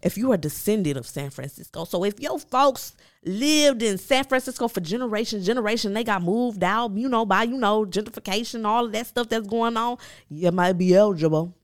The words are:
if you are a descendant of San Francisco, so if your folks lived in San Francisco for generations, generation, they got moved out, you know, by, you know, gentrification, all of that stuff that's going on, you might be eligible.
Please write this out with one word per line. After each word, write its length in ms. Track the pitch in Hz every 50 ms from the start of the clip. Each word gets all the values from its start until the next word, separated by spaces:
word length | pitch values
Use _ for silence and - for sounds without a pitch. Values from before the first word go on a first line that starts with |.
if 160 | - 190 - 196
you 140 | 226 262
are 40 | 240
a 40 | 180
descendant 580 | 147 151 - - - - 214 220 190 151 143 135
of 80 | 117
San 240 | - - 139 139 139
Francisco, 560 | 135 - 131 143 - - - - _ - 165
so 180 | 175 - 180 180
if 160 | 202 208 -
your 200 | - 294 - 302
folks 560 | - _ - 254 277 285 262 - - - - _ _ _ _ _ _
lived 600 | - 185 208 262 294 311 302 294 285 269 226 240
in 160 | 220 196 185
San 240 | - - 269 262 269
Francisco 440 | - 262 262 254 - 247 - 247 233
for 120 | - 202
generations, 680 | 175 156 185 247 254 240 208 208 233 - 220 208 185
generation, 480 | 180 233 254 226 208 220 233 - 208 196
they 100 | 214 240
got 200 | 220 208 190 175
moved 400 | 170 190 233 247 247 220 196 180
out, 280 | 175 202 226 240 233 190 202
you 100 | 240 269
know, 160 | 247 226 226
by, 200 | 202 196 190 226
you 140 | 233 247 269
know, 280 | 240 202 214 214 214
gentrification, 800 | 196 170 190 214 220 - - - - 190 214 240 226 - 233 220
all 200 | 208 214 233 240
of 80 | 233 202
that 120 | 214 240
stuff 240 | - - 247 240 226
that's 160 | 233 226 220
going 320 | 196 214 233 226 226 233 226
on, 200 | 226 240 247 247 - - - - - _
you 240 | 147 151 175 175
might 220 | 170 185 175 180 190
be 220 | 175 185 185 180
eligible. 580 | 190 208 214 196 160 156 160 156 156 160 180 180 _